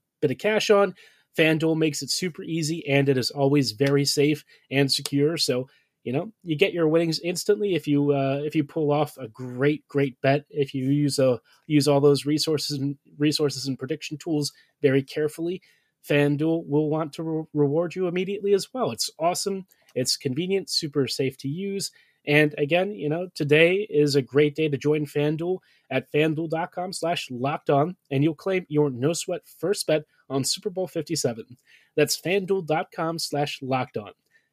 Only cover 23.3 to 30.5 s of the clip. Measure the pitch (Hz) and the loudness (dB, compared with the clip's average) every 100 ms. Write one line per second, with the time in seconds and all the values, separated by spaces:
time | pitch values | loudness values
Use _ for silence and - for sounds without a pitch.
23.3 | - 151 151 165 190 208 147 147 139 117 | -4 4 6 6 4 2 2 4 2 2
24.3 | 143 151 143 156 135 147 151 147 147 147 | 2 2 0 -2 0 0 -2 -2 -2 -2
25.3 | 156 170 185 _ _ _ 131 - 147 160 | -2 -4 -6 _ _ _ -4 0 0 2
26.3 | 151 165 160 175 - 180 - 160 175 - | 0 -4 -4 -4 -8 -8 -4 -4 -4 -6
27.3 | 123 135 156 - 143 160 180 _ 135 156 | -4 -4 -2 2 2 2 -2 _ 0 2
28.3 | 151 190 185 180 147 147 123 143 170 - | 0 -2 -4 0 0 2 0 -2 -2 -6
29.3 | 170 - - 165 202 - 156 151 _ - | -8 -10 -6 -4 -2 0 -2 -2 _ -6
30.3 | 135 131 | -2 -2